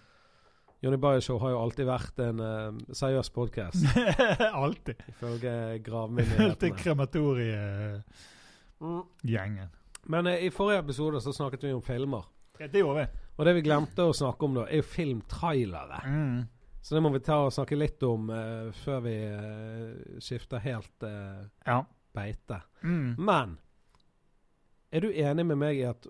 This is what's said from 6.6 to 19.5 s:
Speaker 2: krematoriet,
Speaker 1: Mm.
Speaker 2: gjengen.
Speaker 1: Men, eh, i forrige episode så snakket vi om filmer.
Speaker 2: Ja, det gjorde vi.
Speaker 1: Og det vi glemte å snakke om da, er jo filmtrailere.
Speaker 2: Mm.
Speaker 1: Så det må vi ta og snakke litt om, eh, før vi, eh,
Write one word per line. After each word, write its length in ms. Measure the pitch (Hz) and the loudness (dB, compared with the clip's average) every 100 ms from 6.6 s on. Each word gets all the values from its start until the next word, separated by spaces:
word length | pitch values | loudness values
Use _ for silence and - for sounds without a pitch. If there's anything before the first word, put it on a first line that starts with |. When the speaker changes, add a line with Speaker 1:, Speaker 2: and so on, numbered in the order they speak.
| 175 | 0
Speaker 2:
krematoriet, 1300 | - 175 143 135 165 147 127 113 107 101 101 104 104 - - - - - - - - | 0 0 2 2 2 2 2 0 -2 -4 -4 -6 -8 -12 -20 -20 -20 -20 -20 -20 -12
Speaker 1:
Mm. 220 | 156 175 180 _ | -6 -6 -8 _
Speaker 2:
gjengen. 460 | 117 110 95 101 95 - - - - | -2 -2 -2 -6 -10 -14 -20 -16 -4
Speaker 1:
Men, 200 | 165 175 | 0 2
eh, 160 | 175 180 | 2 0
i 40 | |
forrige 300 | - 202 202 | 0 2 2
episode 380 | 143 127 151 147 | 0 -2 -2 0
så 100 | 107 | -2
snakket 300 | - 139 127 | -4 -4 -4
vi 100 | 143 | -4
om 80 | 127 | -2
filmer. 420 | - 123 139 120 - - - - | -2 -2 -2 -4 -8 -18 -20 -16
Speaker 2:
Ja, 80 | 151 | 0
det 160 | 202 | 4
gjorde 160 | 165 147 127 | 4 2 -2
vi. 0 | - - - | -4 -8 2
Speaker 1:
Og 60 | 160 | 4
det 80 | |
vi 80 | 175 | 6
glemte 400 | 151 147 151 - | 6 4 2 2
å 80 | 170 | 2
snakke 300 | - 139 - | 4 0 0
om 100 | 151 | 0
da, 100 | 127 110 | 0 2
er 160 | 151 | 0
jo 0 | |
filmtrailere. 1160 | 143 - 151 117 - - 170 143 107 82 69 67 | 0 -2 -2 -2 -6 -4 0 0 0 -4 -8 -8
Speaker 2:
Mm. 380 | 131 147 143 120 117 - - - | -2 0 0 0 -4 -10 -18 -16
Speaker 1:
Så 120 | - | 0
det 60 | 156 | 4
må 80 | 160 | 4
vi 40 | 135 | 2
ta 180 | - 151 143 | 2 4 4
og 60 | |
snakke 260 | - 135 147 | 0 0 0
litt 240 | 151 - | 0 2
om, 260 | 127 113 110 | 0 0 -2
eh, 360 | 113 113 113 113 | -4 -6 -6 -8
før 280 | 101 - 135 | -8 -4 -4
vi, 140 | 117 110 | -2 -4
eh, 920 | 107 104 107 | -4 -6 -8